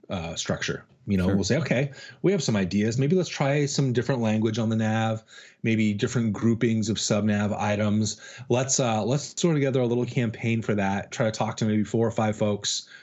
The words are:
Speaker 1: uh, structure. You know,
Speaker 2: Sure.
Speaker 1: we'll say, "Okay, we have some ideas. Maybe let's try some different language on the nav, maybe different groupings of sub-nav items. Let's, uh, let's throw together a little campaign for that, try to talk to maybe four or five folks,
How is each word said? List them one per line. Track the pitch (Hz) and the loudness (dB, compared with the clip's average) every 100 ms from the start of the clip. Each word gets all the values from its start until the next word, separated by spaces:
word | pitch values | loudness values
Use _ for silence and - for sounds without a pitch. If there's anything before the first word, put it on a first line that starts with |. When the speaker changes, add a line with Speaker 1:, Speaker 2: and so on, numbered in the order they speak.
| - | -10
Speaker 1:
uh, | 90 82 | -8 -6
structure. | 82 - - - - - _ - | -6 -4 -4 -4 -6 -10 _ -2
You | 95 | 0
know, | 90 | 2
Speaker 2:
Sure. | |
Speaker 1:
we'll | 98 | 2
say, | 92 117 | 2 0
"Okay, | - 120 139 - - - | 0 0 -2 -6 -20 -2
we | 170 | 0
have | 196 | 2
some | - 107 | 2 0
ideas. | 92 101 107 117 | 2 0 0 2
Maybe | 139 | 2
let's | 185 165 | 2 0
try | - 143 143 143 | 0 0 2 0
some | - 135 | 0 0
different | 120 123 131 | 0 0 0
language | 113 110 113 113 | 2 2 0 0
on | 110 | 0
the | 110 | 0
nav, | 110 110 110 110 - - - _ | 2 2 0 -2 -8 -20 -20 _
maybe | 120 110 107 | 0 2 2
different | 101 123 127 113 | 2 0 0 0
groupings | 98 110 117 120 113 107 | 2 2 2 2 2 0
of | 98 | -2
sub-nav | - 107 107 104 104 | 0 2 2 2 0
items. | - 104 104 107 107 107 - - - - | 0 0 0 2 0 0 -4 -14 -10 -2
Let's, | 123 131 - | 0 0 0
uh, | 123 110 | 2 0
let's | 104 143 - | 0 -2 -4
throw | - 175 | -2 0
together | 151 139 131 | 2 2 2
a | 123 | 2
little | 120 120 | 0 -2
campaign | 123 117 113 117 113 | -2 -2 -2 -2 -2
for | 110 | 0
that, | 104 98 98 - | 0 0 -2 -4
try | - 113 | -2 -2
to | |
talk | - 107 - | 0 -4 -2
to | 110 | 0
maybe | 107 | 0
four | 101 117 113 | 0 0 0
or | |
five | 110 107 104 | 0 -2 0
folks, | 104 101 - - - - | -2 -2 -4 -6 -8 -20